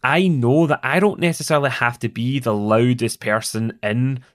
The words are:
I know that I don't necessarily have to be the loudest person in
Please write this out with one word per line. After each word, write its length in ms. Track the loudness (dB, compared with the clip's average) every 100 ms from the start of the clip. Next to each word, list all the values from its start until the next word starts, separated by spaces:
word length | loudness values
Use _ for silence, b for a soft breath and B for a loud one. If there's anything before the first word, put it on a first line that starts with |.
I 240 | 0 2 2
know 380 | 2 4 4 2
that 140 | 0
I 180 | 0 2
don't 180 | 0 0
necessarily 520 | -2 -2 -2 0 0
have 280 | 0 -2 -2
to 100 | -6
be 280 | -4 -2 -2
the 140 | -2
loudest 680 | -2 2 4 4 2 -2 -4
person 580 | -4 -4 -4 -6 -6 -4
in 400 | -4 -2 -2 -4 b